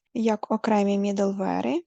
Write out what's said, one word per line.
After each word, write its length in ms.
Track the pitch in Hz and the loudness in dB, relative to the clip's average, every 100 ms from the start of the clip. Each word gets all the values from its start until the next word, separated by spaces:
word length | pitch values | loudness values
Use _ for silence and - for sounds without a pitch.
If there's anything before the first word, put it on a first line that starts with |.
| _ | _
як 360 | 240 226 208 - | -2 0 0 -2
окремі 480 | 220 - 208 202 202 | -2 2 2 2 0
мідлвери 840 | 202 202 196 196 185 180 226 302 | 0 0 0 0 -2 -2 -2 -4